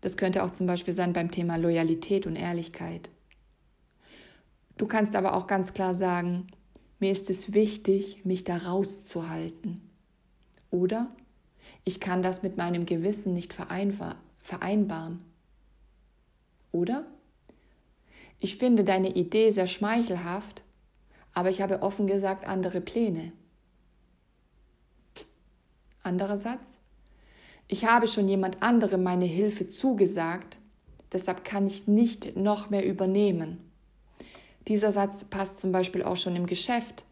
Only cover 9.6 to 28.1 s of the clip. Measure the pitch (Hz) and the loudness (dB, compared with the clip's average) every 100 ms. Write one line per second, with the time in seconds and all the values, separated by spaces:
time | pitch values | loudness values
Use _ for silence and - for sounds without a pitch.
9.6 | 208 175 - _ _ _ _ _ _ - | -10 -10 -14 _ _ _ _ _ _ -20
10.6 | _ 180 185 220 240 - - _ _ _ | _ 0 0 0 -4 -8 -20 _ _ _
11.6 | - - - 185 196 185 185 185 190 - | -20 -8 -6 -6 -2 0 0 -2 -4 -4
12.6 | 175 175 170 170 175 208 196 175 - - | -2 -2 0 0 0 -2 -2 -4 -4 -12
13.6 | 175 180 202 202 165 - - _ - - | -8 -4 -2 -4 -8 -12 -18 _ -12 -6
14.6 | 180 208 196 165 165 175 - _ _ _ | -2 0 0 -2 -8 -12 -16 _ _ _
15.6 | _ _ _ _ _ _ _ _ _ _ | _ _ _ _ _ _ _ _ _ _
16.6 | _ 170 175 262 311 - _ _ _ - | _ -2 0 -2 -6 -18 _ _ _ -20
17.6 | _ _ _ _ _ - - _ 185 - | _ _ _ _ _ -20 -20 _ -6 0
18.6 | 247 226 190 190 185 180 175 220 220 208 | 4 6 6 2 2 0 0 4 6 6
19.6 | 180 - 208 233 226 175 175 185 208 - | 0 0 0 0 0 -2 -4 -6 -8 -20
20.6 | - _ _ _ _ _ - - 180 190 | -20 _ _ _ _ _ -8 0 0 2
21.6 | 196 190 196 196 202 196 190 190 - 190 | 0 0 0 0 0 2 0 -2 -4 -2
22.6 | 180 180 175 233 226 165 170 - _ _ | -2 -4 -4 0 0 0 -6 -14 _ _
23.6 | _ _ _ _ _ _ _ _ _ _ | _ _ _ _ _ _ _ _ _ _
24.6 | _ _ _ _ _ - - _ _ _ | _ _ _ _ _ -20 -20 _ _ _
25.6 | _ _ _ _ 185 180 196 202 233 247 | _ _ _ _ -2 -2 0 -2 -4 -8
26.6 | - - _ _ _ _ - - - - | -12 -20 _ _ _ _ -20 -20 -20 -20
27.6 | _ 196 226 233 220 | _ -2 4 6 4